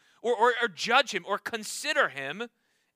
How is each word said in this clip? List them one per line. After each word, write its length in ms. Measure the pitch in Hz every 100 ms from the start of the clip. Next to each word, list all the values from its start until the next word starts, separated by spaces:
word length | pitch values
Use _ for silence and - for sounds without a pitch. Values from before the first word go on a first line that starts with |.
| _ _
or, 120 | 220
or, 200 | 196 233 240
or 80 | 233
judge 460 | 156 196 247 269
him, 100 | 196 175
or 100 | 196
consider 720 | - 226 208 - 285 302 196
him 400 | 139 139 170 240 _ _ _ _